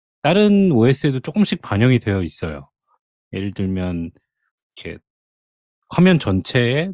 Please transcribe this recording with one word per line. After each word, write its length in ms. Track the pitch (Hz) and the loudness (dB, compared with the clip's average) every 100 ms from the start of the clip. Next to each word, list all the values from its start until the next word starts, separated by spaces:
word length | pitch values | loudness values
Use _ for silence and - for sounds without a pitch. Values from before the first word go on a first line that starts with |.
| _ _ | _ _
다른 480 | 147 185 208 202 190 | -2 2 4 4 4
오에스에도 480 | 127 120 135 147 131 | 4 4 2 0 -4
조금씩 400 | - 214 196 190 | -4 0 0 -2
반영이 380 | - 101 123 123 | -4 0 2 2
되어 240 | - 98 | 0 -4
있어요. 460 | 85 - 85 73 69 _ _ _ _ _ _ | -4 -8 -10 -10 -16 _ _ _ _ _ _
예를 200 | 95 101 | -8 -8
들면 580 | 95 95 95 90 87 85 _ _ _ _ _ _ - | -6 -4 -4 -4 -6 -8 _ _ _ _ _ _ -18
이렇게 220 | 85 - _ _ _ _ _ _ _ _ - | -16 -16 _ _ _ _ _ _ _ _ -8
화면 300 | - 185 170 | 2 4 4
전체에 680 | - 95 - 127 120 135 185 | 2 -2 -2 -2 0 -2 -4